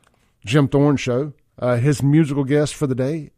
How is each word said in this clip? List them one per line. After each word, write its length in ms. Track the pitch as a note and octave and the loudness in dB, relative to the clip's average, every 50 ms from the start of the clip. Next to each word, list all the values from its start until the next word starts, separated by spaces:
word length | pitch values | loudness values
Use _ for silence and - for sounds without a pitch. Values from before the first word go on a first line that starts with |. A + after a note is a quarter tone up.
| _ _ _ _ _ _ _ _ - | _ _ _ _ _ _ _ _ -6
Jim 240 | G2 A#2+ D3+ C3+ B2+ | 0 2 2 2 2
Thorne 280 | - C#3 C#3+ D3 C#3+ B2+ | 2 2 2 2 2 0
Show, 340 | - B2+ A#2+ B2 D3 D3+ D3 _ _ _ _ - | -2 -2 -2 -2 -4 -6 -10 _ _ _ _ -6
uh, 180 | B2 B2 B2 | -2 -2 0
his 260 | A#2 A#2+ D3 D3 - C3 | 0 2 0 0 0 2
musical 420 | C#3 D3 D#3+ E3 C3+ C#3+ C#3 C#3 | 2 4 4 2 2 0 -4 -2
guest 300 | B2 C#3+ D3 D3+ C#3+ - | 0 0 0 0 -2 -4
for 120 | - D#3 | -4 -4
the 80 | C3+ C3 | -4 -2
day 360 | A#2+ B2+ C3+ D#3 D#3+ D3 - _ | -2 -4 -4 -4 -6 -10 -14 _